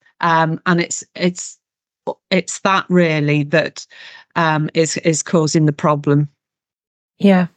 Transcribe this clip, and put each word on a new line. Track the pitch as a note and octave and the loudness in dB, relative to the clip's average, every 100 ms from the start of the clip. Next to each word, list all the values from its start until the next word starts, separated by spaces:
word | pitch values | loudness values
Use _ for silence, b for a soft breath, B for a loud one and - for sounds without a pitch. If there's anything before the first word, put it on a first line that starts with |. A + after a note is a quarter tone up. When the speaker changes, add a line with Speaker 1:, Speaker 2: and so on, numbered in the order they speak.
| _ - | _ -4
Speaker 1:
Um, | E3+ E3 D#3+ E3 - | 0 2 2 -2 -2
and | E3+ | -2
it's, | E3+ - - - | -2 -8 -12 -4
it's, | F3+ F3+ - - _ _ _ _ - - - | -4 -4 -14 -18 _ _ _ _ -12 -12 -4
it's | F#3 - - | -4 -4 -4
that | G3+ F#3+ - | -2 -2 0
really | F3+ E3+ D#3 D3 D3 | 2 2 0 0 0
that, | D3 E3 - - - B B B B - | 0 -2 -2 -8 -20 B B B B -2
um, | E3 D#3 D3+ | 0 0 -2
is, | - D#3+ - | -2 -2 -2
is | - D#3 | -2 -2
causing | - F3 D#3 E3 D3+ | 0 0 2 2 0
the | |
problem. | D3 D#3+ D3 D3 C#3+ D3 _ _ _ _ _ _ _ _ - | 0 -2 0 2 0 0 _ _ _ _ _ _ _ _ 0
Speaker 2:
Yeah. | G3+ F#3 F3 | 4 4 2